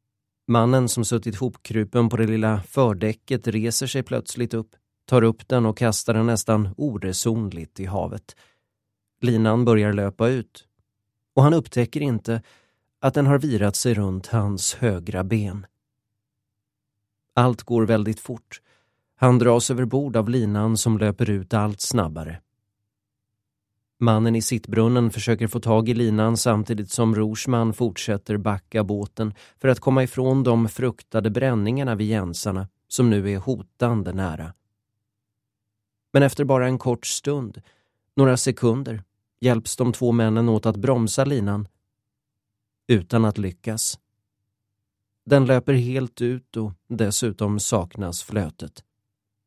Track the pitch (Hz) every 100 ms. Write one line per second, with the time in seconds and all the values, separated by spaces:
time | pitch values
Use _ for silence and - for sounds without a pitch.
0 | _ _ _ _ - 117 117 131 123 -
1 | 110 117 113 98 127 - - 110 104 123
2 | 117 117 110 110 110 107 - - 123 92
3 | 107 117 - 123 117 107 113 - 131 139
4 | 127 120 - 123 117 113 110 _ _ _
5 | - 127 113 110 - 127 110 104 117 104
6 | - 110 117 113 - 107 98 - 147 104
7 | 95 92 117 113 104 85 80 - 95 101
8 | 87 95 - _ _ _ _ _ _ _
9 | _ _ 123 113 110 113 120 110 104 101
10 | 101 - 117 131 107 - _ _ _ _
11 | _ _ _ - 143 165 - - 117 156
12 | 143 113 - 113 - _ _ _ _ _
13 | 135 147 139 139 151 110 104 - 123 104
14 | 98 92 - 113 104 98 - - 120 90
15 | 87 92 95 110 104 98 98 _ _ _
16 | _ _ _ _ _ _ _ _ _ _
17 | _ _ _ - 123 117 - 120 110 113
18 | 107 107 - 117 - - _ _ _ _
19 | _ _ 131 123 117 120 117 123 123 131
20 | 143 113 107 127 107 104 110 110 120 107
21 | 107 101 113 101 90 110 107 104 - 120
22 | 82 78 78 82 _ _ _ _ _ _
23 | _ _ _ _ _ _ _ _ _ _
24 | 117 110 113 113 110 113 - 110 113 123
25 | 117 113 120 107 113 117 113 110 113 117
26 | 117 107 110 113 123 107 104 110 101 -
27 | 113 107 107 107 - 120 113 104 117 90
28 | - 101 - 104 107 98 - 110 101 104
29 | 101 - 110 - - _ 131 127 - 131
30 | 127 - 131 135 127 117 110 - 127 -
31 | _ 110 107 107 131 113 101 131 131 107
32 | 107 110 90 85 107 95 95 _ _ -
33 | 120 104 98 98 110 120 - _ 123 113
34 | 90 95 92 78 80 - _ _ _ _
35 | _ _ _ _ _ _ _ _ _ _
36 | _ 139 139 - 139 131 127 127 127 120
37 | - - 143 143 113 - - _ _ _
38 | _ - 135 127 - - 120 123 131 107
39 | - _ _ _ 123 117 - - 123 110
40 | 123 117 110 110 117 110 113 107 120 127
41 | 110 - 135 139 101 104 107 _ _ _
42 | _ _ _ _ _ _ _ _ - 110
43 | 87 117 110 104 95 - - 110 - -
44 | _ _ _ _ _ _ _ _ _ _
45 | _ _ - 139 127 127 131 131 120 131
46 | 127 - 123 127 - 117 107 92 - 117
47 | 104 101 117 101 104 104 - 110 82 107
48 | 90 85 - 104 80 - 78 - _ _
49 | _ _ _ _